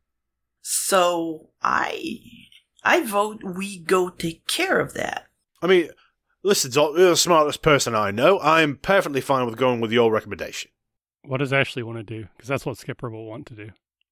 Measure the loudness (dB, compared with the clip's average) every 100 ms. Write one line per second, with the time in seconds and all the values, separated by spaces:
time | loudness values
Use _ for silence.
0 | _ _ _ _ _ _ -8 -6 0 2
1 | 2 0 -4 -8 -14 _ -2 -2 -2 -6
2 | -10 -12 -16 -20 -20 -20 _ _ 0 0
3 | 0 -2 -2 -6 -10 -10 -10 -8 -2 0
4 | 0 -6 -8 -8 -6 -4 -2 -2 -2 -6
5 | -8 -8 -12 _ _ -4 2 2 2 -8
6 | _ _ _ _ -2 0 0 2 2 4
7 | 4 4 4 4 4 2 2 2 2 0
8 | 0 2 4 4 4 4 2 0 0 2
9 | 2 -2 0 0 0 0 0 2 2 4
10 | 4 2 -2 -10 -10 -10 -14 _ _ _
11 | _ _ -8 -4 -2 0 -2 -4 -10 -12
12 | -12 -14 -14 _ -8 -6 -6 -10 -12 -12
13 | -12 -12 -14 -14 -16 -18 -18 -20 _ _
14 | _